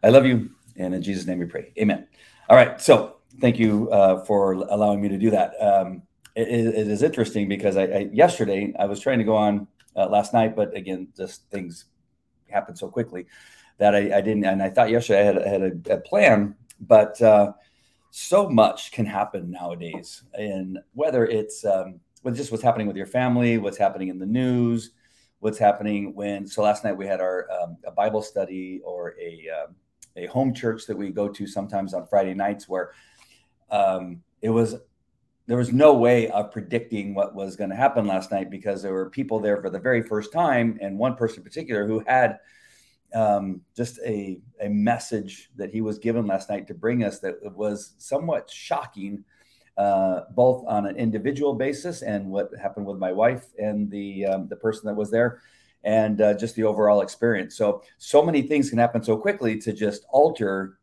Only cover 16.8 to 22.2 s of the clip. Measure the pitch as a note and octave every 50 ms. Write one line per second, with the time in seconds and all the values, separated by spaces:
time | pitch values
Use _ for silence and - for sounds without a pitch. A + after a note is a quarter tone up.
16.8 | G#2+ - A#2+ G#2+ G#2 G#2+ - - A#2 A2 G#2+ G#2 G#2 G2+ - _ _ _ _ _
17.8 | _ _ _ _ _ _ _ - - - F3 G3 G#3 F3+ C#3 A2+ G#2+ G2 - -
18.8 | - - - - A2 G2+ G#2 G2 G#2 - - G2 F2 F2 F2+ F2+ F2+ F2 F2+ E2+
19.8 | F2 E2+ D#2 E2 E2+ - - - - _ - - G#2+ G#2 G2 F#2+ F#2 F#2 F#2+ F#2
20.8 | - _ _ A#2 - - C3 B2 A#2 A2 A#2 A2 G#2+ - - - - G#2 G2 F#2+
21.8 | F#2 F#2 F#2 E2+ _ _ _ _